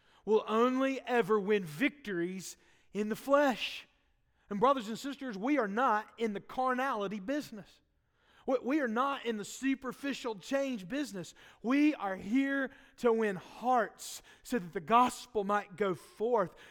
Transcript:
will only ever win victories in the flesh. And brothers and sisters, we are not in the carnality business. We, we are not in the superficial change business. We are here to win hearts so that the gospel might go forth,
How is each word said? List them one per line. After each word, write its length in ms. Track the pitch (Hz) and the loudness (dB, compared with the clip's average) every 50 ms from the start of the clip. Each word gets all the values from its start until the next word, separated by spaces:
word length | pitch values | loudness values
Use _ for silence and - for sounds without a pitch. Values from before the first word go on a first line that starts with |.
| _ _ _ _ _ | _ _ _ _ _
will 180 | 190 220 214 202 - | 2 2 2 2 2
only 500 | 214 220 233 254 254 262 269 269 269 247 - - | 4 4 4 4 4 2 0 0 0 -4 -4 0
ever 320 | 247 240 220 170 220 214 | 2 2 2 4 2 0
win 240 | 190 190 214 208 185 | 2 2 0 0 0
victories 960 | 160 147 156 247 294 - - - 208 196 170 170 180 185 190 170 - - - _ _ _ _ _ _ - | -4 -4 -2 -2 -2 -2 -4 -8 -6 -4 -2 -2 -4 -4 -8 -10 -12 -16 -18 _ _ _ _ _ _ -6
in 140 | 196 214 214 | -6 -4 -4
the 80 | 220 | -4
flesh. 720 | - - 262 277 285 294 277 226 - - - - - - - _ _ _ _ _ _ _ _ _ _ _ _ | -6 0 4 4 6 6 4 2 0 -4 -8 -8 -10 -14 -18 _ _ _ _ _ _ _ _ _ _ _ _
And 100 | 202 202 | -2 2
brothers 300 | 208 262 285 269 214 202 | 4 4 4 2 0 -4
and 100 | 233 185 | -8 -8
sisters, 380 | - 277 269 - 277 262 214 190 | -8 -8 -8 -8 -8 -8 -6 -4
we 200 | 196 262 302 277 | 0 2 2 2
are 120 | 226 202 | 2 0
not 360 | 196 226 262 262 214 208 220 - - - | 0 2 2 4 2 2 0 -4 -6 -4
in 160 | 233 220 202 | -4 -4 -4
the 80 | 196 | -6
carnality 800 | - - - - 254 262 254 247 262 277 254 214 202 190 202 214 | -8 -8 -4 -2 0 0 0 0 0 -2 -2 -2 -4 -4 -6 -6
business. 480 | 185 202 277 302 - - 233 208 175 - - _ _ _ _ _ _ _ _ _ _ _ _ _ _ - | -4 -4 -4 -4 -4 -6 -12 -16 -16 -18 -20 _ _ _ _ _ _ _ _ _ _ _ _ _ _ 0
We, 100 | 262 - | 0 0
we 180 | - 220 277 320 | 2 0 2 2
are 80 | 277 233 | 2 0
not 380 | 214 233 262 277 277 247 202 | 0 0 0 0 0 -2 -4
in 120 | 233 226 208 | -4 -4 -4
the 80 | 202 | -6
superficial 920 | - - - 254 269 269 269 - 254 - - - 277 254 - - 247 220 | -10 -10 -4 -2 -2 -2 -2 -2 -8 -8 -6 -6 -6 -6 -4 -6 -6 -8
change 520 | 190 - - 269 277 277 269 254 214 185 170 | -8 -6 -4 -4 -2 -2 -2 -4 -6 -8 -6
business. 460 | 240 285 302 220 190 190 165 - - - - - - _ - | -6 -6 -6 -6 -8 -10 -12 -12 -16 -20 -20 -20 -18 _ -2
We 320 | 214 262 285 294 302 285 | 2 4 4 6 4 4
are 200 | - 196 196 190 | 2 -2 -6 -6
here 540 | 185 180 196 220 269 269 277 277 277 269 254 - - - - _ - | -6 -4 0 2 2 2 2 0 -2 -2 -4 -6 -12 -20 -20 _ 0
to 140 | - 240 | 2 2
win 260 | 233 226 220 208 196 175 | 4 4 2 0 -2 -4
hearts 840 | - - - - 214 247 254 247 214 175 - - - - - - - - - - _ | -8 -12 -14 -6 0 2 4 4 2 0 -4 -10 -14 -14 -14 -14 -16 -20 -20 -20 _
so 160 | - 254 240 | -4 -4 -4
that 120 | 175 175 | -4 -4
the 80 | - 196 | -8 -10
gospel 640 | 160 143 220 240 247 247 - - - - - 220 196 | 0 4 6 6 6 6 2 -4 -12 -6 -4 -4 0
might 320 | 196 208 208 196 - 185 | 0 0 0 -2 -4 -4
go 200 | 147 208 196 180 | -2 0 0 0
forth, 580 | - - - - - 208 233 247 220 190 160 - - - - | -2 -6 -14 -8 -4 0 2 2 2 2 0 -4 -10 -20 -20